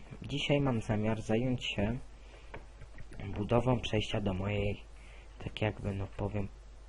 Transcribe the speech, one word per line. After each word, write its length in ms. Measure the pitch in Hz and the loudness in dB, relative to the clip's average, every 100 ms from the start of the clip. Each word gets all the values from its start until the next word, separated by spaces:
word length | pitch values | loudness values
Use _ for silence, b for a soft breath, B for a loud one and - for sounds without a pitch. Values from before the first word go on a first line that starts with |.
| - - | -6 -10
dzisiaj 400 | 107 143 - 143 | -4 -2 4 6
mam 200 | 139 113 | 6 2
zamiar 400 | 110 107 110 110 | 2 4 4 2
zająć 440 | - 110 127 123 - | 4 4 4 0 0
się 340 | - 104 127 - - B B B - - - - - - - 101 | 0 2 0 -6 -14 B B B -12 -12 -14 -14 -12 -10 -8 -4
budową 540 | 101 101 120 120 120 | -2 4 4 6 2
przejścia 420 | - 107 - 110 | 2 2 2 0
do 120 | 101 | 0
mojej, 500 | 92 98 104 101 101 - - B B B - | 0 0 2 2 0 -6 -16 B B B -10
tak 180 | - - | -8 0
jakby, 320 | 107 - 101 | 0 2 -2
no 140 | 98 98 - | 0 -2 0
powiem, 300 | 101 104 101 - - - | 0 0 -2 -6 -16 -16